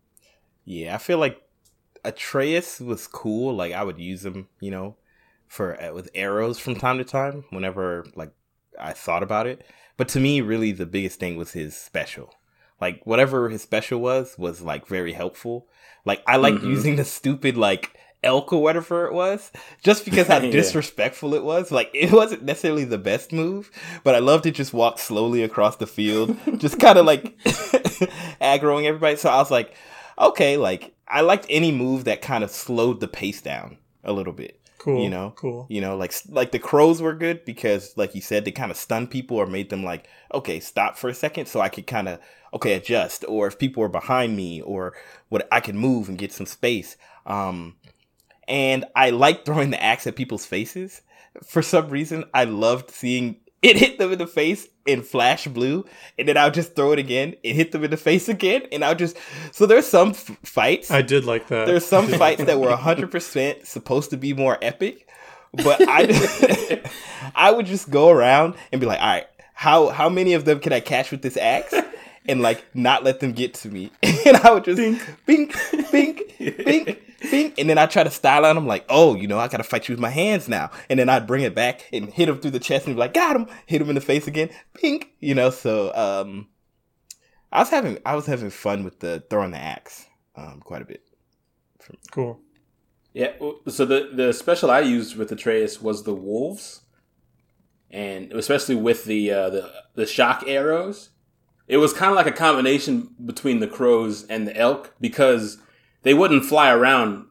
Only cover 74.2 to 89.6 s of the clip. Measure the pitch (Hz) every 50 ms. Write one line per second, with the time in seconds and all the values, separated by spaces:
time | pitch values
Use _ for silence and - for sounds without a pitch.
74.2 | 233 285 254 - - 233 226 190 - 180 180 196 233 220 226 240 - - - -
75.2 | _ - 302 302 294 294 - - - - - 302 285 - - 285 285 311 311 -
76.2 | 427 - - - - - - - 196 - 294 320 320 - 202 - - - - -
77.2 | - - 269 277 302 302 - - 143 156 160 156 151 151 - 185 160 147 - -
78.2 | - 135 135 147 151 156 156 165 156 127 104 92 - - 123 151 165 151 113 92
79.2 | 98 101 101 107 117 123 - 107 113 - - 113 - - 123 117 120 117 127 151
80.2 | 180 214 214 185 - - 139 92 76 - - - - - 135 131 123 127 127 123
81.2 | 113 107 123 135 139 113 85 107 117 123 127 - - - - 117 101 101 - -
82.2 | 170 160 143 135 - 147 131 123 - - 143 135 - 151 127 117 120 - - 330
83.2 | 359 320 285 247 233 - - - - - 165 151 147 147 143 139 135 - 135 147
84.2 | 151 147 147 156 156 165 - - - _ - - - 302 277 - - - _ _
85.2 | - 143 139 131 123 127 131 - - 123 110 107 101 95 - - 110 98 98 98
86.2 | 98 101 95 98 104 _ _ _ _ _ _ _ _ _ _ _ _ - - _
87.2 | _ _ _ _ _ - - - 240 - 330 285 240 151 104 - - 120 147 147
88.2 | 147 151 139 120 113 98 - - - 104 101 101 98 92 - _ - 85 85 80
89.2 | - - 110 104 98 90 87 69